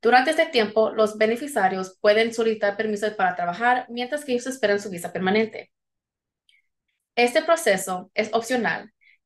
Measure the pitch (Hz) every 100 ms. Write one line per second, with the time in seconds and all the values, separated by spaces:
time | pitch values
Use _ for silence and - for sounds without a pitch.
0 | 220 247 262 311 320 240 208 220 220 -
1 | 214 214 220 233 294 - 190 190 185 -
2 | 208 208 233 233 226 214 202 202 220 208
3 | 214 214 185 180 175 175 240 254 - 240
4 | 247 294 294 240 262 262 208 202 208 175
5 | - - 185 202 220 - - _ _ _
6 | _ _ _ _ _ _ _ _ _ _
7 | _ - 240 311 320 330 233 190 - 185
8 | - - 214 226 226 254 196 107 - _
9 | _ _